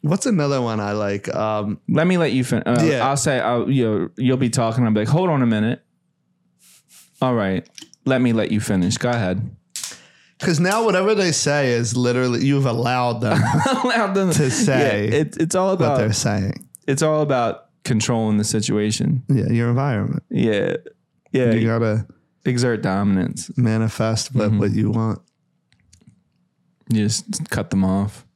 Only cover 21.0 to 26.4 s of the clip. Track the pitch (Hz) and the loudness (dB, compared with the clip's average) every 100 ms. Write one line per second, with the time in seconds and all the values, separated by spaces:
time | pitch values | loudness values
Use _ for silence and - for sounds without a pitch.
21 | _ _ _ 127 123 113 113 113 113 107 | _ _ _ 0 2 2 2 0 0 0
22 | 107 - _ _ - 123 123 113 107 95 | -4 -14 _ _ -4 0 0 0 0 0
23 | 101 95 92 - - - 117 110 110 - | 2 2 0 -6 -8 -2 0 2 -2 -2
24 | 110 110 - 123 107 107 101 107 107 113 | -2 -2 -2 0 0 2 2 0 0 0
25 | 110 98 _ _ _ _ _ _ _ - | -2 -4 _ _ _ _ _ _ _ -20
26 | - _ _ _ | -20 _ _ _